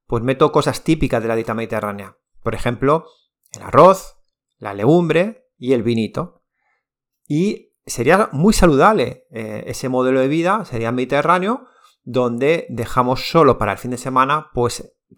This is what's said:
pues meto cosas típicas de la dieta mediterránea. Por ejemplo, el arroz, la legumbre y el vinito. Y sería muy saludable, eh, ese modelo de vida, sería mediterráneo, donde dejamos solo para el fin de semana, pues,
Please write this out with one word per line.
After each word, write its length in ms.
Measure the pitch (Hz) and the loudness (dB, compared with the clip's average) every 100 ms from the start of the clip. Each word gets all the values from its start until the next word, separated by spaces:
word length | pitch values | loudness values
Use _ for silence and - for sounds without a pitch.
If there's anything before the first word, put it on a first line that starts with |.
| - | -6
pues 160 | 120 | -4
meto 300 | 120 131 151 | -2 2 2
cosas 320 | 151 143 - - | 2 0 -4 -2
típicas 360 | 156 127 120 | -2 0 -2
de 60 | 113 | -2
la 80 | 113 | -4
dieta 180 | 110 | -4
mediterránea. 640 | 110 113 110 104 101 95 _ _ - | -6 -6 -6 -6 -10 -16 _ _ -10
Por 140 | 113 107 | -8 -4
ejemplo, 520 | 123 120 135 160 - _ _ _ _ | -4 0 0 0 -2 _ _ _ _
el 100 | - | -18
arroz, 600 | 95 131 180 185 - _ _ _ _ _ | 0 6 6 6 -4 _ _ _ _ _
la 160 | 104 | -12
legumbre 760 | 101 113 170 165 156 202 - _ _ | -2 2 4 2 0 -2 -6 _ _
y 160 | 127 | -2
el 100 | 127 | 0
vinito. 600 | 110 113 104 - 175 _ _ _ _ _ _ _ _ _ - | 0 -2 -4 -6 -10 _ _ _ _ _ _ _ _ _ -6
Y 460 | 151 202 - _ _ - | -2 -2 -4 _ _ -12
sería 440 | - 123 190 220 | -2 2 2 0
muy 220 | 131 202 | 2 2
saludable, 720 | - 175 135 185 214 117 - _ | 6 4 6 4 2 -2 -6 _
eh, 340 | 113 110 107 - | -14 -10 -12 -12
ese 220 | 113 127 | -8 -4
modelo 320 | 127 127 131 | 0 0 2
de 80 | 131 | 0
vida, 340 | 160 175 214 | 0 -2 -4
sería 300 | 190 117 113 | -4 -6 -4
mediterráneo, 720 | 127 127 139 156 180 190 262 - _ _ _ | -4 -2 -2 0 0 0 -6 -8 _ _ _
donde 640 | 127 123 123 117 139 165 - | -6 -2 -2 0 0 0 -4
dejamos 600 | 117 113 131 123 127 - | -8 -2 0 0 -2 0
solo 280 | 165 143 117 | 4 4 4
para 160 | 104 | -2
el 60 | 98 | -4
fin 120 | 123 | -8
de 60 | 123 | -8
semana, 520 | 135 131 131 151 - | -2 0 0 -2 -4
pues, 420 | 127 120 - - _ _ | -4 -2 -4 -14 _ _